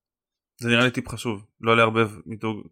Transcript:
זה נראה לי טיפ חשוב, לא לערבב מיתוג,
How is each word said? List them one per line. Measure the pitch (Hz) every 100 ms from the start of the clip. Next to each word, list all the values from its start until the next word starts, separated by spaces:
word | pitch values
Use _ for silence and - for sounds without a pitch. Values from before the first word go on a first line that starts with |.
| _ _ _ _ _ -
זה | 117
נראה | 120
לי | 123
טיפ | 120 -
חשוב, | 113 120 101 107 _
לא | 113 117
לערבב | 113 110 110 107 -
מיתוג, | 107 110 107 -